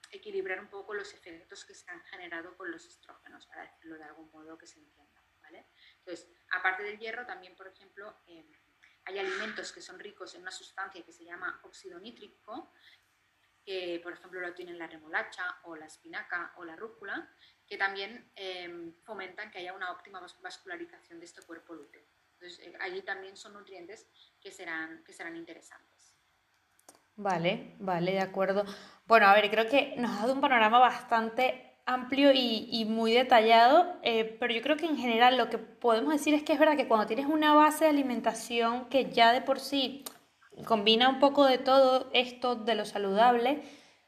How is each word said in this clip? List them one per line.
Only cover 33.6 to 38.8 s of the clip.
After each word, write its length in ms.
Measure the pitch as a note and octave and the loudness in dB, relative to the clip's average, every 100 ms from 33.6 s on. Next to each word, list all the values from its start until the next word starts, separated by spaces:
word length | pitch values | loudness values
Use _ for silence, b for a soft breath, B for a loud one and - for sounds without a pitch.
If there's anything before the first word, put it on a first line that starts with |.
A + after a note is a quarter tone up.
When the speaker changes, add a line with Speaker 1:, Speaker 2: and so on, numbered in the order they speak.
| A#3+ E4 F4 - | 8 6 4 0
Speaker 2:
eh, 340 | A#3 A3+ A3 - | -2 0 -2 -4
pero 140 | A#3+ | -4
yo 80 | A3+ | -2
creo 160 | C#4 D4+ | -2 -2
que 80 | |
en 120 | E4 B3 | -2 -2
general 400 | B3 A3+ B3 B3+ | 0 4 6 6
lo 120 | A#3 | 0
que 80 | A#3 | -4
podemos 560 | - - A#3+ A3 C#4 | -8 -4 0 2 2
decir 200 | D4 D4+ | 0 2
es 80 | D4 | 0
que 100 | D#4 | 2
es 60 | D4 | 2
verdad 160 | D#4 C#4+ | 4 2
que 100 | - | 2
cuando 200 | A3 G#3 | 0 0
tienes 180 | A3+ | -4
una 280 | C#4 D#4 D4+ | -2 0 4
base 320 | D4+ D4+ D4+ | 6 6 4
de 40 | D#4 | 2
alimentación 960 | C#4+ B3+ A3+ A3+ A3+ - A#3 A3+ B3 | 2 0 -2 -4 -4 -4 -2 0 -2